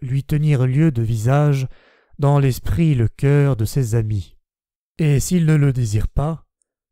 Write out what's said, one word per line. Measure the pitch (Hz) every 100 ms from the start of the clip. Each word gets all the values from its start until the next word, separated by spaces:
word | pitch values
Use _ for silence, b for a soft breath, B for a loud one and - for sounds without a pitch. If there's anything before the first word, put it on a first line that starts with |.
lui | 131 139
tenir | - 151 151 139 131
lieu | 131 160
de | 120
visage | 113 117 113 139 147 139 131 b b b b -
dans | 139 143
l'esprit | 139 120 - 107 160
et | 135
le | 110
cœur | - 139 143 143 120
de | 107
ses | 147 120 117
amis. | 107 104 - - _ _ _ _ _ -
Et | 156 143
s'il | - 180 160
ne | 156
le | 143
désire | 127 117 107 -
pas, | - 147 160 - _ _ _ _